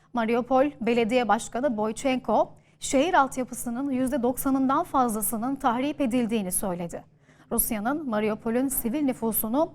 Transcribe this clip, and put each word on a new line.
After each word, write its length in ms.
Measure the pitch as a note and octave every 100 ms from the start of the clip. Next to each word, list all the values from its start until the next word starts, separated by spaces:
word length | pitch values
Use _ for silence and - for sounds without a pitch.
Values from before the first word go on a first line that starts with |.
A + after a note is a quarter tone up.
| _
Mariupol 520 | B3 A3 A#3 A#3+ C4 C#4+ C#4+
Belediye 460 | A3+ A#3+ A3+ B3 A3
Başkanı 500 | A3 - A#3 C#4+ G#3+
Boychenko, 760 | G#3+ A3+ C#4 B3+ - A3+ F#4 - _ _
şehir 340 | - C4+ E4
altyapısının 760 | F4 C4+ C4 B3 A#3 A#3+ A#3 C#4+
yüzde 320 | B3+ C4 C#4
doksanından 600 | A#3+ C4 C#4 C4+ C4 C#4+
fazlasının 720 | F4 C#4 B3 G#3+ G#3+ G#3+ B3 C#4
tahrip 460 | C4 A#3 C#4+ D4+
edildiğini 500 | C4+ B3+ A3+ A3+ F#3
söyledi. 520 | F3+ G3+ F3 E3+ - - _ _ - -
Rusya'nın 580 | A#3 - G#3+ A3 D4+ C#4+
Mariupol'ün 580 | G#3+ G#3+ G#3+ A3+ A#3 C4+
sivil 340 | - A3+ D4
nüfusunu 720 | C#4 A#3+ A3+ G#3+ A3 B3+ E4